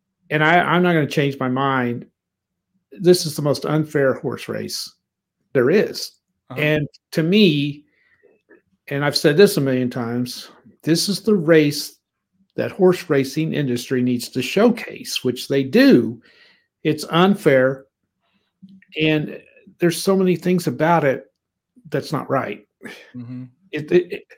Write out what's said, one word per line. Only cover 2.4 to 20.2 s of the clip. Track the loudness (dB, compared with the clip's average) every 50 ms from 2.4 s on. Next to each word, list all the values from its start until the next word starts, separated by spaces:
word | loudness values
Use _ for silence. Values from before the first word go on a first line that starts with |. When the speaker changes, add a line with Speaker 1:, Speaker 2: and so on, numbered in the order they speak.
| _ _ _ _ _ _ _ _ _ _
Speaker 1:
This | -10 0 4 4 4 4 2
is | -6 -6
the | -4
most | -2 -2 -2 -2 -2
unfair | -2 -2 -2 -2 -2 0 0 0 0 0
horse | -2 -6 -10 -10 -10 -10 -10
race | -8 -8 -8 -8 -10 -10 -12 -14 _ _ _ _ _ _ _ _ _ _ _ _
there | 0 0 2 2
is. | 2 2 0 -2 -6 -10 -12 -14 _ _ _ _ _ _ _ -12
Speaker 2:
Uh-huh. | -6 -2
Speaker 1:
And | -2 0 0 0 -2 -6 _ _ _ _
to | -4 -2
me, | 0 2 4 6 6 6 4 2 -2 -4 -6 -10 -16 _ _ _ _ _ _ _ _ _ _ _ _ _ -20 _ _ _ _ _ _ -8
and | -4 -2 -2
I've | 0 0
said | 2 2 2 6
this | 6 6 6 4
a | 2
million | 0 0 0 0 -2 -2
times, | -4 -6 -6 -4 -4 -4 -4 -6 -8 -14 -18 -20 -20 _ _ _ _ _
this | -2 0 0 0 0 -2
is | -4 -2
the | 0 0 0
race | 2 4 4 4 4 4 2 0 -6 -10 -12 -14 _ _ _ _ _ _ _ _ _ _ _ -8
that | -6 -6 -6
horse | 0 2 4 4 4 2 -2 -2
racing | 0 0 0 -2 -4 -4 -4 -4 -2
industry | -2 -2 -2 -4 -4 -4 -4 -2 -2
needs | 0 0 -2 -4 -6 -6
to | -6 -6
showcase, | -6 -2 0 2 2 2 0 -2 -8 -14 -14 -14 -12 -10 -8 -6
which | -4 -4 -4 -6 -4
they | -4 -2 -2
do. | 0 2 4 4 6 6 6 4 4 0 -6 -12 _ _ _ _ _ _ _ _ _ _ _ _
It's | -4 -4 -4 -4 -4 -2
unfair, | 2 2 4 4 2 2 2 2 4 4 2 2 -2 -4 -12 _ _ _ _ _ _ _ _ _ _ _ _ _ _ _ -20 -20 -20 -20 _ _ -6 -2
and | 0 0 0 0 -2 -6 -12 -16 -18 _ _ _ _ -18 -6 -2
there's | -2 -2 -2 -2
so | 0 0 2
many | 2